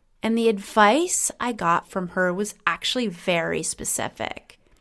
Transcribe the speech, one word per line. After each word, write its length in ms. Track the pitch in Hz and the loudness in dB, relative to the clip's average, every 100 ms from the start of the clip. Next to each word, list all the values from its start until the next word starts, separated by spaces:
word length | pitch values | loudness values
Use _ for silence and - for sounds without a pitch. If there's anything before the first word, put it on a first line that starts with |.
| _ _ | _ _
And 140 | 220 226 | -2 2
the 120 | 226 | 2
advice 800 | 202 - 226 208 269 359 - - - | 0 0 4 6 6 2 -2 -2 -4
I 100 | 240 | -6
got 380 | 226 170 170 - | -2 0 0 0
from 200 | 190 175 | -6 -4
her 240 | 185 180 | 0 0
was 220 | 180 208 - 175 | 0 -6 -4 -4
actually 420 | 170 - 254 226 | -2 -2 -2 -2
very 560 | 170 - 170 165 165 | -2 0 0 0 -2
specific. 960 | 165 - - - - - - - - - _ _ | -4 -6 -6 -4 -4 -6 -8 -10 -16 -20 _ _